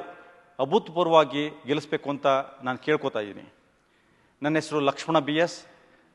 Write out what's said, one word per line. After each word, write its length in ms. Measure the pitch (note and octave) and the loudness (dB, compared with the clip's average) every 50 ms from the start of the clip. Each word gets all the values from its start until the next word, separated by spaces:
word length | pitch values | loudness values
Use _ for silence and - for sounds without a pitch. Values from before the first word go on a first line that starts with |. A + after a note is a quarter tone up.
| - - - - - - - - - _ _ - | -2 -6 -12 -20 -20 -20 -20 -20 -20 _ _ -4
ಅಭೂತಪೂರ್ವವಾಗಿ 880 | C3 C3+ E3 A3+ - - D#3 E3+ F3+ E3 E3 D#3+ D#3 C3+ C#3 C#3+ D3 D3+ | -2 2 2 0 0 0 -2 0 2 6 6 6 6 6 2 -4 -4 -4
ಗೆಲ್ಲಿಸ್ಬೇಕು 600 | D3+ - - A#2+ C#3+ D3+ D3 - - D3 - C3+ | -6 -8 -4 -2 -2 -2 -2 -2 -4 -4 -4 -4
ಅಂತ 180 | C#3+ C3+ - C#3+ C3+ C3+ C#3 - - - B2+ | -4 0 2 2 2 2 0 -4 -10 -10 -6
ನಾನು 140 | B2+ B2+ A#2+ | -6 -6 -4
ಕೇಳ್ಕೊತಾ 420 | - - D3+ D3 - C3+ - A2+ | 0 0 0 0 0 -2 -4 -4
ಇದ್ದೀನಿ. 340 | G#2+ G2+ F#2+ G2 G#2 - - _ _ _ _ _ _ _ _ _ _ _ _ _ _ _ _ - | -6 -8 -10 -14 -18 -20 -20 _ _ _ _ _ _ _ _ _ _ _ _ _ _ _ _ -6
ನನ್ನ 140 | C3+ D3 D#3 | -2 0 0
ಹೆಸರು 240 | D#3 D3+ - D3 D3+ | 0 -2 -2 -2 0
ಲಕ್ಷ್ಮಣ 400 | C#3+ C#3 C#3 - - - E3 D#3+ | 2 0 0 0 0 0 2 2
ಬಿ 160 | C#3+ C3+ D3+ | 2 2 0
ಎಸ್, 300 | D#3 E3+ F3 - - - - - - _ _ _ _ _ _ - | 0 0 0 -2 -6 -18 -20 -20 -20 _ _ _ _ _ _ -8